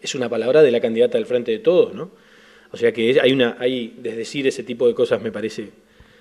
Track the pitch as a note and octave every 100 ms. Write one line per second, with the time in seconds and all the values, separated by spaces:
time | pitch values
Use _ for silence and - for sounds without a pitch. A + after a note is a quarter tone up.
0 | - C3+ A#2 A2+ A#2 D3+ C#3+ A#2 A#2 A2+
1 | A#2+ A#2 A2 B2 A#2 G#2+ D#3+ F3+ B2 G2+
2 | E3 - _ _ _ _ _ - A#2 A2+
3 | A2+ C3+ C3 C3+ A#2+ - B2+ B2+ A2+ -
4 | A#2+ A2+ A2 D3 C3+ - A#2+ A#2+ B2 A#2
5 | A#2+ A2 A2 G#2 G#2+ - G2+ - _ _
6 | _ _